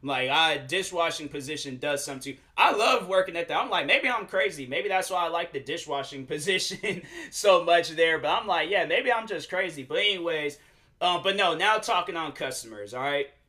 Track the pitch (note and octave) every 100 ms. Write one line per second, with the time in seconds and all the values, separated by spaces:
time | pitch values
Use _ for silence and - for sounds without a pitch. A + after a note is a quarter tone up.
0 | C3+ C3 C3 D3 D#3+ D3 C3 F3 F#3 F3+
1 | E3 D3+ D3 D3 C3+ D3 C#3 B2+ D3 C#3+
2 | - C3+ C#3 B2+ _ - - - A#3 B3+
3 | F3+ F#3+ F#3 E3+ E3+ D#3 C4 F3+ C#3+ B3+
4 | C4 A#3+ G3 F#3+ G#3 D#3+ B2+ D3+ - F#3+
5 | F#3 F#3 E3+ E3+ E3+ C#3 - E3 D#3 C#3
6 | C3 C#3 B2+ D3 D3+ F#3 - F#3+ G#3 F3+
7 | - - E3 - G#3 F3+ E3+ E3+ E3 D#3+
8 | E3 D#3+ D3 G3+ G#3+ E3+ D#3 G3 D3+ F#3+
9 | B3+ A#3 G#3+ F3 - F3+ F#3+ D3 C3 D#3+
10 | G#3 F#3+ E3+ D#3 D3 C#3+ - _ _ _
11 | F3+ F3 F#3+ G3 F#3 D#3+ G3 A3 - F#3+
12 | F3 E3+ D#3 C#3 C#3 B2+ A2+ G#2 G2+ B2
13 | C3+ C#3+ C#3 _